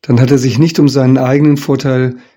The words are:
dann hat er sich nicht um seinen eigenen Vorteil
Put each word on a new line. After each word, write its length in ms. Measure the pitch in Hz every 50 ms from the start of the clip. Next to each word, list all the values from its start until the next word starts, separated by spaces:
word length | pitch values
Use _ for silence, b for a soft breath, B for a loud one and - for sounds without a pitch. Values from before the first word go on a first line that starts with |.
dann 180 | - - 120 117
hat 120 | 127 123
er 60 | 143 131
sich 200 | 123 127 104 123
nicht 220 | 160 165 165 -
um 100 | 147 139
seinen 280 | 127 139 131 127 131 131
eigenen 400 | 131 127 135 143 151 151 143 143
Vorteil 600 | - - 139 135 147 135 131 131 131 127 127 B B B B